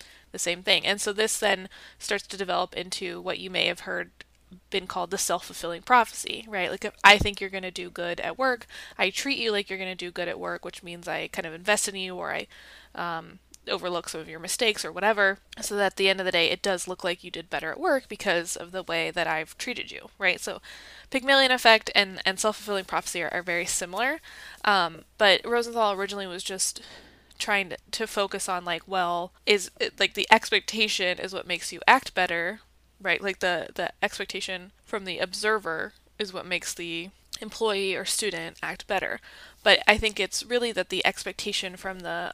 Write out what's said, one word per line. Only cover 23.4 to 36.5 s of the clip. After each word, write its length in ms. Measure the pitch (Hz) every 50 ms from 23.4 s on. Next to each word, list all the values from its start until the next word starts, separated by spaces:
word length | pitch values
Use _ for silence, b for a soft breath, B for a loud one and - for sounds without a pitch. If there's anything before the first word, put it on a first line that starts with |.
very 240 | 175 180 170 175 175
similar. 540 | 180 - - 185 175 180 202 240 269 311 330 - B B B B B B B B
Um, 400 | 214 208 190 175 165 160 160 - _ _
but 240 | - 214 196 185 - -
Rosenthal 480 | 226 233 240 233 233 233 233 220 202 196
originally 340 | 185 196 196 202 202 196
was 160 | 185 170 185 -
just 380 | - 190 185 - - - - - B B B B B B B B B B
trying 320 | - - - 208 196 196 170
to, 80 | 143 - _ _
to 160 | - - 220
focus 400 | 214 - 208 202 190 202 190 -
on, 180 | - 185 180 180
like, 220 | 175 170 165 -
well, 440 | - 190 185 180 175 175 175 175 190 _ _ -
is 260 | - 208 202 180 - - -
it, 200 | - - - -
like, 140 | 196 190 -
the 140 | 208 - -
expectation 880 | 220 220 - - 220 196 - - - 220 214 214 - - 190 180 180 -
is 140 | 170 185 190
what 140 | 180 -
makes 240 | - 175 170 - -
you 100 | 180 165 -
act 260 | - 240 269 - - -
better, 480 | 190 180 180 170 170 170 180 214 214 - _ _ _ _ _ _ -
right? 200 | 190 185 170 -
Like, 180 | - 196 185 -
the, 300 | - 180 175 160 - - -
the 180 | - 175 - - -
expectation 680 | - 208 - - 196 - - 185 - - 185 180 180 196 _ _ _
from 220 | - - 208 196
the 140 | 190 175 -
observer 760 | 190 185 185 208 208 214 220 214 202 170 160 160 - - - _ _ _ _
is 160 | - 214 185 185
what 120 | 180 -
makes 280 | 180